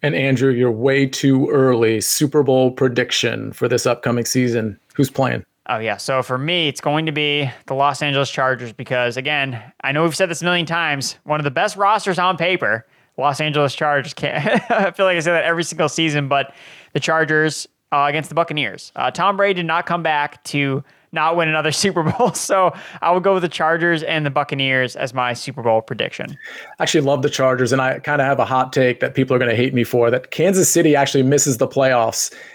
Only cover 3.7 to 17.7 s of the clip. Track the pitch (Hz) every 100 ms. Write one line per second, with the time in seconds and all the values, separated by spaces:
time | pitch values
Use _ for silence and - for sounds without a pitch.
3.7 | 120 127 120 - 120 117 131 127 117 110
4.7 | 95 _ - 139 - 131 120 - _ -
5.7 | 117 110 104 - 135 123 127 143 175 160
6.7 | 135 - 151 160 151 147 147 139 - -
7.7 | 135 143 135 147 139 139 - 131 127 120
8.7 | 107 117 127 123 120 131 151 139 120 113
9.7 | _ 127 143 165 151 190 165 175 175 156
10.7 | 165 165 143 127 - - 151 143 135 202
11.7 | 196 196 208 196 175 180 185 170 185 107
12.7 | 110 - _ _ - 135 139 151 151 143
13.7 | - 151 143 143 - 147 151 147 233 -
14.7 | 226 196 170 196 175 160 170 160 170 165
15.7 | 160 156 - 165 147 139 139 135 - -
16.7 | - - 151 - 160 160 156 156 147 -